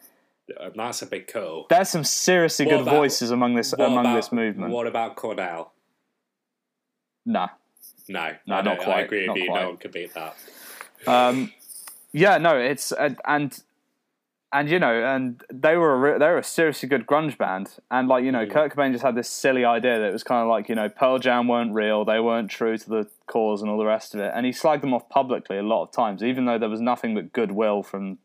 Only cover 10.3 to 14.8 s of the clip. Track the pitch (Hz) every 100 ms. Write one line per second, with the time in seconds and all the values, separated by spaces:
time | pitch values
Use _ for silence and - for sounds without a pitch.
10.3 | - - - - - - _ - 123 123
11.3 | 127 123 - - - - - - 147 190
12.3 | 175 165 143 123 143 - - 143 127 -
13.3 | 147 143 - _ _ _ _ _ _ _
14.3 | _ _ 139 147 185